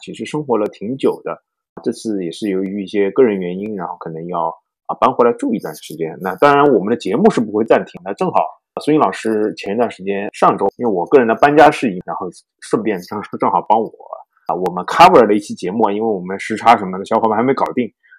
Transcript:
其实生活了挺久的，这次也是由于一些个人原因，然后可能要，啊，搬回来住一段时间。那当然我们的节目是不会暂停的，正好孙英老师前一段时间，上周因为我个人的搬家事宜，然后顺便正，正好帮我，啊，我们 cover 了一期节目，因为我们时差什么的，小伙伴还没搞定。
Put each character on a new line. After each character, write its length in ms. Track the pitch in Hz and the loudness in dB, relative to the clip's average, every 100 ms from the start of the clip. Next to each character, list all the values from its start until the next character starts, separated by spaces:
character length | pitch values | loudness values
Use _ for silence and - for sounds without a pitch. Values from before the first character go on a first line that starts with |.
其 100 | - | -6
实 140 | 85 110 | -12 -8
生 180 | 151 | -8
活 140 | 139 107 | -2 -2
了 80 | 104 | -2
挺 280 | - 98 139 | -6 -10 -2
久 240 | 131 - | -2 -2
的， 160 | - 82 _ _ _ - | -8 -12 _ _ _ -10
这 80 | 120 | -8
次 340 | 117 113 101 85 | -6 -6 -4 -6
也 60 | |
是 180 | 80 107 | -6 -4
由 140 | 95 | -4
于 200 | 98 101 | -4 -6
一 40 | 92 | -6
些 240 | 104 98 | -2 0
个 120 | 101 | 2
人 160 | 127 101 | 2 2
原 160 | 87 92 | -4 -6
因， 160 | 107 104 | -8 -8
然 100 | 85 | -10
后 100 | 87 | -12
可 100 | 82 | -12
能 160 | 80 85 | -12 -8
要， 220 | 87 82 - _ _ - | -4 -4 -6 _ _ -10
啊， 80 | - | 0
搬 140 | 117 | 0
回 100 | 127 | 2
来 80 | 120 | 2
住 200 | 120 285 | 2 -2
一 60 | 107 | -4
段 120 | 85 80 | -6 -14
时 200 | - 80 | -14 -8
间。 220 | 80 67 | -8 -6
那 140 | 92 92 | -8 2
当 180 | 143 143 | 4 6
然 100 | 147 | 6
我 60 | 110 | 4
们 100 | 98 | 2
的 80 | 117 | -4
节 180 | - 226 | -2 2
目 140 | 214 | 2
是 100 | 151 | 2
不 120 | 107 | -2
会 120 | 104 | -2
暂 220 | - 135 92 | 2 2 0
停 160 | 90 | -12
的， 80 | 90 104 | -10 -4
正 120 | 185 | 0
好 80 | 95 78 - _ - | 0 -2 -6 _ -8
孙 120 | - 151 | 0 2
英 40 | |
老 120 | 104 | 2
师 420 | - 113 107 107 | 0 -2 0 -2
前 220 | - - 107 | -4 -6 -2
一 20 | |
段 140 | 113 | -2
时 120 | - | -4
间， 240 | 95 98 107 | -6 -4 -4
上 240 | - 185 101 | 0 2 2
周 100 | 98 - | -2 -2
因 100 | 120 | -2
为 40 | |
我 140 | 92 85 | -2 4
个 140 | 143 | 4
人 80 | 113 | 4
的 80 | 110 | 4
搬 200 | 143 147 | 4 8
家 140 | 151 | 6
事 220 | 151 120 | 6 -4
宜， 100 | 90 87 | -4 -8
然 80 | 82 | -8
后 120 | 92 - _ _ | -10 -14 _ _
顺 200 | - 127 | -4 -2
便 180 | 107 95 | -2 -4
正， 200 | 90 107 95 - | -6 -12 -10 -4
正 120 | 120 | 0
好 120 | 90 - | 0 2
帮 100 | 110 | 0
我， 120 | 104 - - - - _ - | 0 -8 -18 -18 -20 _ -8
啊， 80 | 87 | -4
我 160 | 90 | -2
们 120 | 90 - | -4 -2
cover 420 | - 180 165 110 | 6 8 8 6
了 60 | |
一 60 | 104 | 2
期 140 | - | -2
节 160 | 113 90 | -10 -6
目， 200 | 113 107 | -2 0
因 100 | 101 | 0
为 60 | 113 | -2
我 120 | 98 | -4
们 200 | 90 98 | -6 -8
时 160 | - 107 | -6 0
差 220 | 117 117 | 4 4
什 80 | 95 | 2
么 120 | 92 | -8
的， 80 | 98 | -2
小 140 | 113 | 0
伙 80 | 110 | 2
伴 100 | 107 | 0
还 60 | |
没 100 | 127 | 0
搞 120 | 135 80 | 0 -2
定。 180 | 82 113 _ _ | -4 -6 _ _